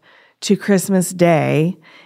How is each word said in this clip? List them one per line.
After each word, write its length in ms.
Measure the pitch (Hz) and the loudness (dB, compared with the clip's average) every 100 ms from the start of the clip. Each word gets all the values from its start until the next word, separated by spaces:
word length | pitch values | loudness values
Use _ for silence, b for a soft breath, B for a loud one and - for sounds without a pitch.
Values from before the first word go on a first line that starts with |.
| b b b b | b b b b
to 160 | - 196 | -2 -2
Christmas 540 | - 196 185 185 175 | 0 -2 0 -2 -2
Day 640 | 185 170 156 135 139 165 190 b b | 0 2 2 0 0 -2 -6 b b